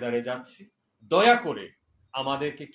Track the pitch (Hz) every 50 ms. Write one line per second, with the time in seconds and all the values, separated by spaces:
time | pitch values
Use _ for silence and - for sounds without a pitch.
0 | 120 120 117 120 117 123 127 127 127 - - - 196 - _ _ _ _ _ _
1 | 110 107 160 185 208 240 240 233 196 160 123 101 95 - - _ _ _ _ _
2 | _ _ - 135 131 135 139 139 147 147 143 - 147 -